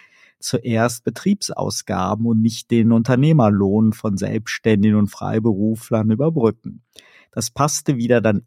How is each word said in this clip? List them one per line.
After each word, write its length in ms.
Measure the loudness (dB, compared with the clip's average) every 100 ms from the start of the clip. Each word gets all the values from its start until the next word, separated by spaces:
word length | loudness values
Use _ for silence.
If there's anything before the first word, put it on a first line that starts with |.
| -20 _ _ _
zuerst 640 | -6 -6 -2 0 0 -2
Betriebsausgaben 1200 | -8 -4 -2 -2 -4 -6 -6 -6 -6 -4 -2 -2 0
und 120 | 2
nicht 300 | 0 -2 -2
den 220 | 2 4
Unternehmerlohn 1040 | 2 2 2 4 4 4 4 2 2 2
von 240 | 0 -4 -4
Selbstständigen 800 | -4 -4 -6 -4 0 2 4 2
und 80 | 0
Freiberuflern 1040 | -4 -6 -2 0 0 -2 -4 -4 -2 0
überbrücken. 720 | 0 0 0 0 -2 -10 -18 _ -20 -20 _ _
Das 180 | -8 -6
passte 480 | -2 -2 -2 -4 -2
wieder 240 | 2 2
dann 220 | 2 0